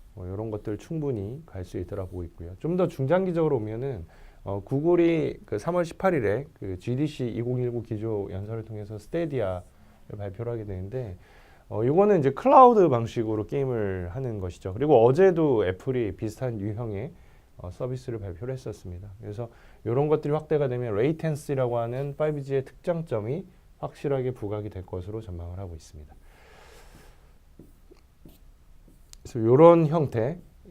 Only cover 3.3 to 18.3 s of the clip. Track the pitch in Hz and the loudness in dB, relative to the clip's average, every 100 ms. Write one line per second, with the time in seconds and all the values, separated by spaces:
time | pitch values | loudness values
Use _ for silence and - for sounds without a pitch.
3.3 | 170 156 135 107 113 135 117 82 - - | 0 0 0 -2 -6 -6 -8 -12 -18 -20
4.3 | - 101 101 - 135 160 175 170 165 139 | -14 -8 -8 -4 -2 2 4 4 2 0
5.3 | - - - - 180 165 - 190 170 104 | -4 -6 -4 -2 -2 -2 0 0 2 2
6.3 | 107 147 - 101 92 - 127 151 - 123 | 0 -4 -10 -8 -6 -4 -2 -2 -4 -6
7.3 | 110 117 123 123 120 110 107 110 107 98 | -4 -4 -2 -2 -4 -6 -6 -4 -4 -4
8.3 | 92 104 113 110 107 104 107 - 165 170 | -8 -8 -8 -10 -12 -10 -12 -8 -6 -4
9.3 | 135 98 90 - - - - - 104 101 | -2 -2 -4 -8 -20 -20 -20 -16 -10 -10
10.3 | 95 117 120 104 92 95 127 117 90 - | -8 -6 -6 -8 -8 -8 -8 -8 -12 -18
11.3 | - - - - 104 120 160 208 196 135 | -20 -20 -20 -10 -2 2 4 6 6 4
12.3 | 139 254 285 247 220 170 120 117 - 110 | 2 6 10 10 10 6 4 0 -2 -2
13.3 | 107 104 139 131 120 101 92 87 98 131 | -2 -2 -2 -2 -2 -2 -4 -6 -6 -6
14.3 | 107 92 - 95 95 147 135 117 135 190 | -6 -8 -8 -8 -2 6 8 8 8 6
15.3 | 165 156 120 92 92 - 127 110 - 113 | 6 4 4 2 0 -2 -2 -2 -4 -8
16.3 | - 127 113 101 104 120 98 135 180 - | -6 -6 -4 -6 -6 -6 -6 -8 -12 -20
17.3 | - _ - 90 - 131 127 - 113 98 | -20 _ -16 -14 -8 -6 -6 -8 -8 -8